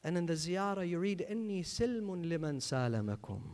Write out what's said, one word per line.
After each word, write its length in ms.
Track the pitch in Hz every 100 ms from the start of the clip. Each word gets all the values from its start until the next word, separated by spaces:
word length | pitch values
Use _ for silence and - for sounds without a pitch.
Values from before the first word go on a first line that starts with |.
And 140 | 156 175
in 80 | 170
the 80 |
ziyarah 540 | 165 160 185 202 196 180
you 120 | 170
read, 260 | 196 190 185
إِنِّي 320 | 220 220 190
سِلْمٌ 640 | 170 - 233 233 202 185 170
لِمَنْ 320 | 165 156 139
سَالَمَكُمْ. 840 | - 131 123 113 104 104 - 98 110